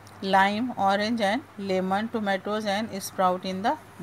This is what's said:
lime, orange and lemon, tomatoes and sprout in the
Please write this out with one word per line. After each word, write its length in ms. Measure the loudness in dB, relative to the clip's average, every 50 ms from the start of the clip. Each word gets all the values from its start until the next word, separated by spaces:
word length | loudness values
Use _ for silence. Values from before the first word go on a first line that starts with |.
| -20 -20 -12 -8
lime, 540 | -2 2 4 6 6 4 2 0 -2 -4 -2
orange 460 | 0 2 2 2 2 0 0 0 0
and 200 | 0 0 0 -2 -4 -8 -12 -8
lemon, 500 | -4 -2 0 0 0 0 0 0 -2 -2
tomatoes 580 | -4 -4 -2 0 -2 -2 -2 -2 -4 -2 -2
and 360 | -2 -2 -2 -2 -4 -6 -8
sprout 440 | -10 -6 -2 2 2 2 2 2 -2
in 160 | -6 -4 -2
the 160 | 0 -2 -2 -2 -6 -18 -16 -10